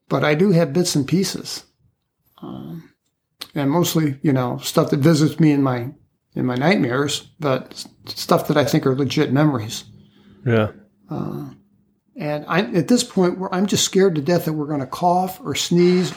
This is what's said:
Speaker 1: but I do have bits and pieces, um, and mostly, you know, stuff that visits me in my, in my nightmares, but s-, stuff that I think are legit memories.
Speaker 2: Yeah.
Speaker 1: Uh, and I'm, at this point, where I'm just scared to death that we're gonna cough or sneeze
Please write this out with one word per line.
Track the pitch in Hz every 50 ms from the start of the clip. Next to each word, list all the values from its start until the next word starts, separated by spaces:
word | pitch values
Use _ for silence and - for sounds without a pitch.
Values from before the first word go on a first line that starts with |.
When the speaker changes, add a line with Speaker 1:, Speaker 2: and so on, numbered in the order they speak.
| _ -
Speaker 1:
but | 147 143 143
I | 151 151
do | 151 185 208
have | 180 165 170 143 135
bits | 175 175 170 -
and | 151 135 -
pieces, | 156 180 196 - - - - - - - - _ _ _ _ _ _ _ _ _ _ _ _ _ _ -
um, | - - 64 64 - 147 170 170 - - _ _ _ _ _ _ _ _ _ - - - -
and | 156 143 139
mostly, | 143 175 170 170 - 165 160 147 135 -
you | - 165
know, | 135 131 127 123 127 135
stuff | - - - 170 156 -
that | - 151
visits | 131 165 170 143 156 151 - -
me | 165 156
in | 147 139 139
my, | 135 123 123 120 135 156 - _ _ _ _ _ _ -
in | - 131
my | 127 123
nightmares, | 123 139 160 202 214 - 120 120 135 147 143 - - - - _ -
but | 156 143 131 - - - -
s-, | - - - _ _ - - -
stuff | - - - 180 165 - -
that | 151 147
I | 139
think | - - 156 135
are | 139 131
legit | 131 143 127 - 156 147 123 123
memories. | 139 156 156 139 123 107 110 - - - - - - - _ _ _ _ _ - _ -
Speaker 2:
Yeah. | 123 113 110 107 104 - - - _ _ _ _ -
Speaker 1:
Uh, | 160 139 - - - 143 147 135 131 - _ _ _ _ _ _ _ _ _ _ -
and | 277 175 147 151 151 151 -
I'm, | - 170 214 240 226
at | 175 160 -
this | 247 240 -
point, | - - 190 180 175 180 185
where | 185 190 -
I'm | 180 196
just | 202 - - -
scared | - - 190 190 196 170
to | 151
death | 135 156 175 165 165
that | 165 156
we're | 156 147 143
gonna | 156 143 135
cough | 131 - - 170 180 175 180 185 180 - - -
or | 151 139
sneeze | - - - 175 175 175 180 180 180 185 151 -